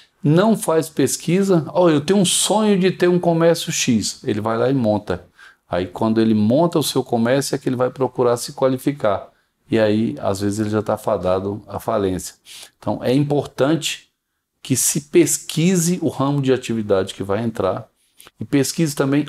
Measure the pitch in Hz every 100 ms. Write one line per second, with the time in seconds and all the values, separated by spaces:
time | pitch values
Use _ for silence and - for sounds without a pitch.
0 | _ _ 147 160 214 214 - 160 147 -
1 | 135 - - 180 196 175 147 180 180 151
2 | 147 196 180 - - 202 214 202 185 -
3 | 180 180 175 165 170 165 - 151 - 113
4 | 92 - - 107 107 113 123 139 113 104
5 | - 90 - _ - _ - 87 92 -
6 | 110 110 113 107 107 160 170 165 - 135
7 | 127 120 113 139 135 139 - 123 127 -
8 | 127 - 123 117 - - 131 131 - 143
9 | 107 95 - _ _ _ - 117 107 107
10 | 113 143 104 98 101 101 107 107 104 107
11 | - 104 90 95 98 104 - 101 - 110
12 | 98 90 - - - - - _ - 107
13 | 120 131 147 147 131 - 131 160 - -
14 | _ _ _ _ _ _ - 123 - 165
15 | - 175 151 - - - 170 190 165 185
16 | 147 - 135 143 131 127 127 113 104 98
17 | 95 - 98 98 117 110 95 107 - _
18 | _ _ - - 110 143 131 - 165 143
19 | 139 143